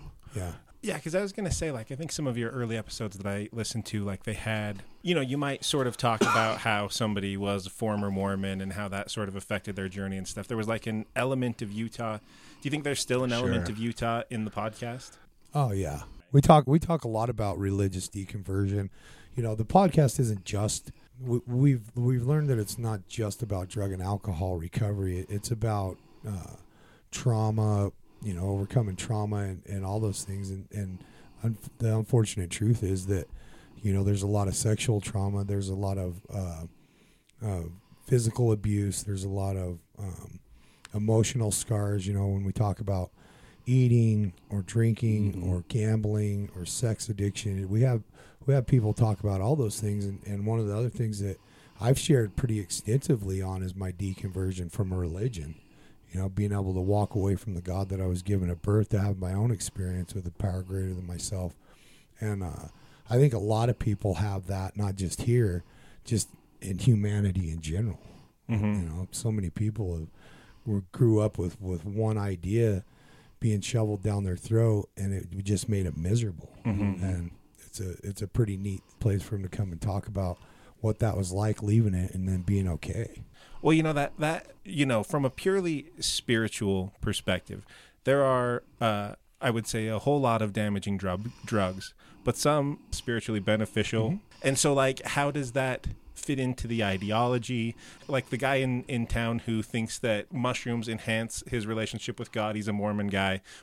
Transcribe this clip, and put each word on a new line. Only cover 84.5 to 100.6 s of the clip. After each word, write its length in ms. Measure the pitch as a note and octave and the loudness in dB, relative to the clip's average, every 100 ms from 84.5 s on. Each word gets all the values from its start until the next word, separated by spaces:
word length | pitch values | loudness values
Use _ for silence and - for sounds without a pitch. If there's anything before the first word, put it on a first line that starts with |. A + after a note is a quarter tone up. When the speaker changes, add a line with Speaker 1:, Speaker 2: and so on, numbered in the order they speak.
| - | -20
Speaker 2:
you 220 | F#3+ D#3 C3+ | -10 -2 2
know, 180 | A2+ | 2
from 220 | G2+ D3 C3+ | 0 0 0
a 40 | |
purely 580 | - F#3+ G3 F3 C#3+ D3 - | 0 2 2 0 -4 -6 -6
spiritual 920 | - - - A2+ A2 - G2+ F#2+ F#2+ - | -4 -2 2 2 2 0 0 0 -2 -4
perspective, 640 | A2 G2 - F2+ - G2 - - - _ | -4 -2 0 -2 -2 -14 -14 -20 -20 _
there 200 | C3 C#3 | 2 4
are, 400 | C3+ B2+ B2 A#2+ - - | 4 2 2 -2 -6 -2
uh, 340 | A2+ G#2 G#2 - _ _ | 0 0 -4 -10 _ _
I 80 | - | 0
would 180 | A2+ G#2+ | 0 -2
say, 200 | A2+ A2 | -2 -2
a 120 | A2 | 0
whole 200 | C#3+ C#3+ | 2 4
lot 200 | B2+ A2+ | 4 2
of 120 | G#2+ | 2
damaging 440 | G#2+ G#2 G2 G2+ G2 | 0 0 0 -2 -2
drug, 320 | F#2+ F2+ A#2 - - | 0 -2 -4 -10 -2
drugs, 480 | G#2+ F#2 F#2+ - - - - | 2 2 -2 -12 -18 -20 -6
but 140 | - - | -4 0
some 420 | D3 D3+ C#3+ D3 - | 2 2 2 -4 -8
spiritually 480 | - - A#2 - G#2+ | -8 -2 -4 0 -2
beneficial. 680 | F#2+ G#2+ G#2+ A2 G#2 A2+ A2+ | 2 2 2 0 0 0 0
Speaker 1:
Mm-hmm. 80 | G3 - - C3+ | -2 -6 -4 -2
Speaker 2:
And 100 | C#3 | 2
so, 140 | D3 | 4
like, 280 | C#3 C3+ C3+ | 4 4 0
how 280 | - D3+ C#3+ | -2 0 0
does 220 | C#3+ B2+ | 0 -2
that 340 | C3 C3 B2 A#2+ - - | -2 -2 -2 -6 -8 -14
fit 260 | - - C3+ | -14 -4 -2
into 280 | B2+ B2 A#2 | 0 -2 -2
the 160 | A#2 | 0
ideology? 920 | G2+ F#2+ G2+ A2 B2 B2 A2+ B2 A2+ - - - - | 2 0 0 2 2 0 -2 -2 -2 -6 -16 -20 -4
Like, 220 | C3+ - | -4 -2
the 80 | B2 | -2
guy 180 | C3+ C3+ | 2 2
in, 280 | C3 B2 | 2 -2
in 240 | - B2 A2+ | -2 -4 0
town 320 | A#2 A#2 A#2 | 0 0 -2
who 240 | - A2 | -2 -2
thinks 340 | - A#2 A2+ - | -2 -2 -4 -2
that 320 | A#2 G#2 - | 0 0 -2
mushrooms 560 | B2 B2 A#2+ | -2 -2 -2